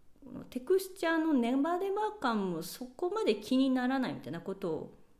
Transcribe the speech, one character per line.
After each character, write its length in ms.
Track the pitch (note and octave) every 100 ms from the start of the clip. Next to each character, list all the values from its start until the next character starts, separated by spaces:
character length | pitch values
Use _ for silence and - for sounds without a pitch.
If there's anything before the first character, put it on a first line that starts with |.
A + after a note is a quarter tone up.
| - - C#4 - -
テ 100 | B3+
ク 180 | - F#4+
ス 160 | -
チ 120 | - E4
ャ 80 |
ー 20 | E4
の 160 | D#4+
ネ 240 | C#4 A#3 C4+
バ 220 | D#4 F4
ネ 120 | G4
バ 220 | G4+ G#4+ G#4
感 320 | C4 A3 F#3+
も 100 | E3
そ 220 | E3 -
こ 260 | B3 - F4+
ま 140 | G#4
で 120 | G4+ G#3+
気 200 | - C4
に 140 | C4+
な 180 | B3+ B3
ら 100 | C4+
な 120 | A3+
い 40 |
み 60 | C#3
た 100 | -
い 20 |
な 80 | E3
こ 140 | F3+
と 160 | F#3+ F#3
を 280 | D#3 - - -